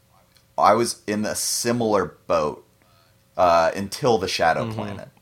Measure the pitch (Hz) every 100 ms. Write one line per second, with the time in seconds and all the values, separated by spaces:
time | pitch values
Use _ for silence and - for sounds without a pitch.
0 | _ _ _ _ _ - 85 110 117 -
1 | - 104 104 78 - - 120 120 113 101
2 | 87 - - 85 76 - - _ _ _
3 | _ _ _ - 90 85 82 - 98 -
4 | 135 110 92 - 82 76 113 110 104 98
5 | - -